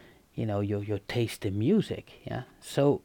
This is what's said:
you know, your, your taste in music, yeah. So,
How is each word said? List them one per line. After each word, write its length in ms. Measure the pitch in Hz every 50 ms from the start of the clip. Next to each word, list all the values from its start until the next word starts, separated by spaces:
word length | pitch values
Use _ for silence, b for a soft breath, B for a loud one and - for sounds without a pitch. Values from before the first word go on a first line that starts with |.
| b b b b b b _
you 120 | - 117
know, 140 | 107 101 101
your, 220 | 104 101 104 104
your 180 | 104 104 107 98
taste 440 | - - - 123 117 107 - - -
in 140 | 104 95 101
music, 640 | 110 131 214 214 - - - 85 - - - - -
yeah. 200 | - 107 117 127 - - _
So, 440 | - - - - 139 143 139 -